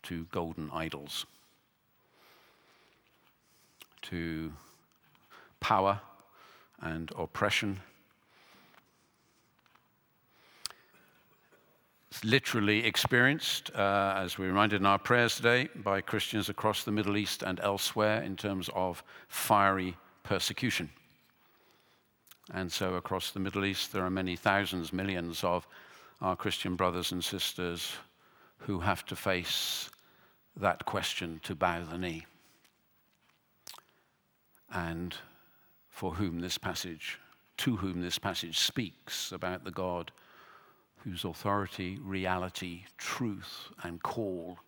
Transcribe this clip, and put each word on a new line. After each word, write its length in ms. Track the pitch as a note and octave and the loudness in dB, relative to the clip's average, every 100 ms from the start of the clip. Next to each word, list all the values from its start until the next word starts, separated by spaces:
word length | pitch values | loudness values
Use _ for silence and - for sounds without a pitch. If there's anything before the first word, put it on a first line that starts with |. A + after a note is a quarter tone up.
to 240 | - E2+ E2 | -6 -6 -4
golden 440 | F#2 E2+ D#2+ D2 | -4 -4 -6 -6
idols, 560 | E2 D#2+ D#2+ C#2+ - - _ _ _ _ _ _ _ _ _ - - _ _ _ _ _ _ _ _ _ _ _ _ _ _ - - | -4 -4 -6 -8 -8 -10 _ _ _ _ _ _ _ _ _ -20 -20 _ _ _ _ _ _ _ _ _ _ _ _ _ _ -20 -16
to 500 | - F2 E2 D#2+ D#2+ D2+ - - _ _ _ _ _ - - _ | -6 -4 -2 -2 -4 -8 -18 -20 _ _ _ _ _ -20 -20 _
power 420 | - G#2+ G2 G#2 - - - - - - - - | 4 6 6 2 -4 -20 -20 -20 -20 -20 -20 -10
and 300 | E2 D#2+ D#2+ - | -6 -4 -6 -6
oppression. 640 | E2 - G#2 - G#2 G2 - _ _ _ _ _ - - - - _ _ _ _ _ _ _ _ _ _ _ _ _ _ _ _ - - - - _ _ _ _ _ _ _ _ _ _ _ _ _ | -6 0 2 2 0 -4 -10 _ _ _ _ _ -20 -20 -20 -20 _ _ _ _ _ _ _ _ _ _ _ _ _ _ _ _ -20 -14 -14 -14 _ _ _ _ _ _ _ _ _ _ _ _ _
It's 140 | - | -4
literally 600 | A2 C3 - A#2 G2+ G#2+ A#2 | 2 2 4 2 4 4 4
experienced, 840 | - - B2 B2+ D3+ - - - | 2 4 6 6 4 -2 -4 -4
uh, 400 | - G2 G2+ G2 G2 | 2 4 4 4 2
as 220 | F2+ - | -2 -2
we're 80 | F#2 | 2
reminded 340 | G2 G#2+ G2+ | 4 6 6
in 60 | G2 | 6
our 120 | G2 | 6
prayers 380 | - A#2+ A#2 - | 6 6 6 4
today, 320 | A#2 B2 C3+ | 4 4 2
by 260 | - G#2 G2 | -4 0 0
Christians 480 | - G#2+ - A2 F#2+ | 0 -2 0 -2 -2
across 360 | G2 G#2+ G#2 | 0 0 0
the 60 | - | 0
Middle 260 | G#2 G2+ G#2 | 0 2 2
East 260 | G2 - | 0 -2
and 180 | F#2+ F2 | -4 0
elsewhere 600 | G2 G2 - A2+ G#2+ G#2+ | 0 2 0 2 4 4
in 140 | G2 F#2+ | -2 -4
terms 340 | G#2 F#2+ F2 | -2 -2 -2
of 280 | F#2+ F#2 F2 - - - | 0 0 -2 -12 -20 -10
fiery 680 | - - G#2 G2 F#2+ F#2 F2 - _ | -6 6 8 8 6 0 -4 -16 _
persecution. 680 | - F#2+ - - B2 - D2+ - _ _ _ _ _ _ _ _ _ _ _ _ _ - - | -2 0 0 0 0 0 -4 -10 _ _ _ _ _ _ _ _ _ _ _ _ _ -20 -10
And 200 | F#2 F#2 | -6 -4
so 220 | - F#2 | 0 0
across 360 | F#2 - F#2 - | 0 -2 -2 -2
the 80 | G2 | -2
Middle 260 | F#2+ G2+ | -2 0
East, 280 | G2 F#2 - | 0 0 -2
there 120 | G2 | 0
are 60 | F#2 | 0
many 240 | F#2+ F#2 | 0 -2
thousands, 580 | F2 G#2+ G2 G2 F#2 E2 | 0 2 4 2 -4 -4
millions 520 | F#2 G2 F#2 E2+ E2 | -2 -2 -2 -4 -2
of 240 | F2+ F2 - - - - - _ | 2 0 -2 -20 -20 -20 -20 _
our 140 | F#2+ | -2
Christian 400 | F2+ G#2 - G2 | 0 -2 -2 -2
brothers 380 | F2+ F#2 F2+ F2 | 2 2 2 -2
and 100 | F#2 | -2
sisters 720 | - G2 - - F2 E2+ - - - _ _ _ - _ | -2 -2 -4 -2 -4 -2 -6 -8 -14 _ _ _ -20 _
who 220 | - F#2+ | -4 0
have 260 | F2+ F2+ - | 0 0 -4
to 80 | |
face 720 | F#2 G2 F2+ F2 - - - - - _ _ _ _ _ - | -4 0 0 0 -2 -2 -4 -6 -14 _ _ _ _ _ 0
that 280 | G2 E2 | 0 2
question, 560 | - G2+ - - F2 D#2+ | -2 -2 -2 -4 -6 -6
to 100 | - | -8
bow 300 | E2 F2+ E2+ | 2 2 2
the 120 | E2+ E2 | -4 -4
knee, 300 | F2+ D#2+ - _ _ _ _ _ _ _ _ _ _ _ _ _ - - _ _ _ _ _ _ _ _ _ | -4 -6 -12 _ _ _ _ _ _ _ _ _ _ _ _ _ -20 -20 _ _ _ _ _ _ _ _ _
and 420 | G2 E2+ E2 F2 - - - _ _ _ _ _ | -4 -4 -4 -6 -8 -14 -20 _ _ _ _ _
for 260 | - F#2 | -6 -4
whom 260 | E2+ G2 E2+ | 0 0 0
this 180 | F2 - | -4 -4
passage, 600 | G2 F2 F#2 D#2+ - - - - _ - | -4 -6 -6 -8 -10 -10 -16 -20 _ -2
to 180 | - G#2+ | 0 2
whom 240 | F#2+ F2 | 0 -2
this 180 | F2+ - | -2 -2
passage 400 | G2 F2+ E2+ E2 | -2 -4 -4 0
speaks 720 | - - G#2 - - - - | 0 0 -6 -8 -10 -8 -6
about 340 | F2+ F#2 F2+ | -4 -4 -4
the 60 | F#2 | -6
God 400 | F#2 F#2 F2 E2 - - - - - - _ _ _ | -4 -2 -2 -6 -16 -20 -20 -20 -20 -20 _ _ _
whose 200 | - F2 | -8 -6
authority, 720 | F#2 E2 G#2 G2+ F#2+ - F2+ F#2+ | -6 -4 0 0 0 -4 -6 -6
reality, 800 | F#2+ F#2+ F#2 F#2 F2+ - F#2 F2 F#2 - | -6 -2 0 0 -2 -6 -8 -10 -16 -10
truth, 720 | - - A#2+ F#2+ - - - - | -6 -2 -2 -4 -10 -14 -16 -10
and 200 | F2 E2+ | -10 -6
call 560 | - A#2 G#2 F2+ E2+ F2+ | -4 -2 -2 -4 -8 -14